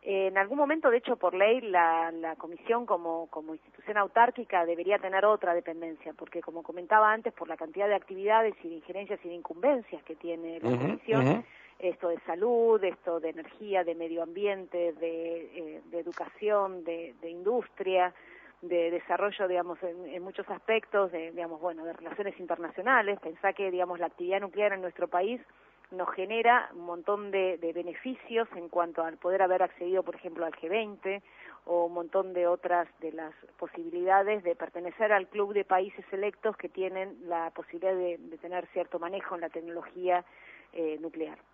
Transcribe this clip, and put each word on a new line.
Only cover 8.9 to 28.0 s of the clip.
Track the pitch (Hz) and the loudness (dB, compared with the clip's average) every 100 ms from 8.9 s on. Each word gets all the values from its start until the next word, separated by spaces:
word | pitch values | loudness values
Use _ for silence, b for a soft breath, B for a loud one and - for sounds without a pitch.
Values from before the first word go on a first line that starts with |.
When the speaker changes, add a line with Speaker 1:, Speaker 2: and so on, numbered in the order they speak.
| 180 202 202 | -10 -8 -8
Speaker 1:
y | 175 | -8
de | |
incumbencias | 175 - 165 240 269 214 165 | -10 -10 0 2 2 -2 -14
que | - | -12
tiene | 160 170 165 165 165 | -12 -8 -8 -8 -4
la | 117 | -2
Speaker 2:
Ujú, | 123 | 0
Speaker 1:
comisión, | 127 - - 220 131 | 0 -4 0 4 4
Speaker 2:
ujú. | 202 B B B B | 2 B B B B
Speaker 1:
esto | 185 175 175 | -4 -2 -4
de | 170 | -4
salud, | - 170 220 233 226 220 | -4 -2 2 4 6 4
esto | 190 - - 170 | 2 -2 -4 -4
de | 160 | -4
energía, | 156 151 - 214 190 | -8 -14 -14 -2 0
de | 170 | 0
medio | 165 165 165 | -2 -4 -4
ambiente, | 165 170 202 196 180 175 170 | -6 -2 -2 -2 -4 -2 -2
de, | 151 165 165 165 170 156 | -2 -4 -4 -6 -6 -10
eh, | 160 160 156 156 | -12 -12 -12 -8
de | 165 | -8
educación, | 165 170 160 - 208 208 196 185 | -6 -8 -10 -4 2 2 2 -4
de, | 165 165 165 120 | -6 -8 -8 -12
de | 170 | -12
industria, | 170 185 240 - - 185 185 180 B B B B _ | -4 0 0 -2 -6 2 2 2 B B B B _
de | 175 175 170 | -2 0 2
desarrollo, | 170 - 175 202 196 190 | -2 -2 0 0 0 0
digamos, | 180 175 165 | 0 0 -4
en, | 180 175 175 | -8 -8 -10
en | 175 | -10
muchos | 185 185 190 | -10 -10 -8
aspectos, | 180 - 220 - 208 190 | -8 0 0 2 0 0
de, | 165 165 | -2 -8
digamos, | 170 170 156 | -8 -8 -4
bueno, | 175 165 | -6 -4
de | 160 | -8
relaciones | 160 165 156 202 - | -8 -10 -6 -6 -6
internacionales. | 175 165 170 - 202 262 202 202 | -6 -6 -4 -4 4 6 6 -2
Pensá | 160 165 196 | -4 -2 -2
que, | 190 196 | 0 -2
digamos, | 180 180 175 | 0 0 0
la | 165 | -4
actividad | - 175 196 | -4 -2 -2
nuclear | 202 190 208 | -2 0 0
en | 196 | 0
nuestro | 180 - 175 | -6 -4 -2
país | 175 196 240 - b b b _ | 0 0 -4 -10 b b b _
nos | 185 175 | -6 -4
genera | - 190 226 233 240 - | -4 -2 2 6 6 4
un | 170 | -10
montón | 175 175 175 202 202 | -10 -6 -2 -2 0
de, | 190 185 170 | 0 2 0
de | 165 | -4
beneficios | 165 175 160 | -4 -8 -8